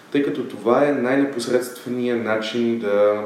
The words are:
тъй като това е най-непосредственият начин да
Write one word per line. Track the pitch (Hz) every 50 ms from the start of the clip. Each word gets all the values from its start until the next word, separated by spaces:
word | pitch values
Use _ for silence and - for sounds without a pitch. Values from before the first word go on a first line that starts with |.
| - - -
тъй | 143
като | 139 143 143 -
това | 117 - - - 98 113 123 139 147 143
е |
най-непосредственият | 143 123 120 127 139 139 139 139 - 120 117 123 123 123 123 - - - - 123 123 123 123 123 120 117 110
начин | 107 110 110 110 - - 120 117 117 117 113
да | 104 101 101 104 104 104 104 104 107